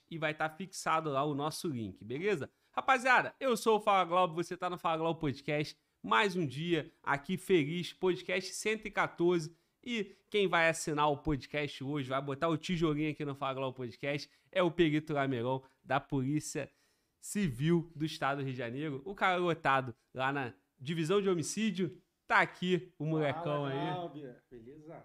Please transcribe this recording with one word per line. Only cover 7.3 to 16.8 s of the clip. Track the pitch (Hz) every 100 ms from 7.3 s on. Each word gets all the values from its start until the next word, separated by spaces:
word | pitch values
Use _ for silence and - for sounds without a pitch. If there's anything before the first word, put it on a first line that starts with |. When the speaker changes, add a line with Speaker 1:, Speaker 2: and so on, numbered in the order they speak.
| 185
Speaker 1:
feliz, | - 180 139 175 165
podcast | - 185 185 - 185 185
cento | - 214 214 214
e |
quatorze. | 196 165 - 170 180 156 - _ _
E | 240 233 196 - _
quem | 208 190
vai | 175 165
assinar | 160 - 147 151
o | 143
podcast | 156 143 - 147 147 -
hoje, | 135 147 123
vai | 131
botar | 143 135 165
o | 156
tijolinho | - 175 165 147 156
aqui | 143 147
no | 139
Fala | 135 135
Globo | 135 127
Podcast, | 123 - 139 147 - _ _
é | 190
o | 180
Perito | 160 165 151 156
Lameirão, | 147 135 123 120 131 - _
da | - 135
Polícia | - 143 131 151 - 151 131 _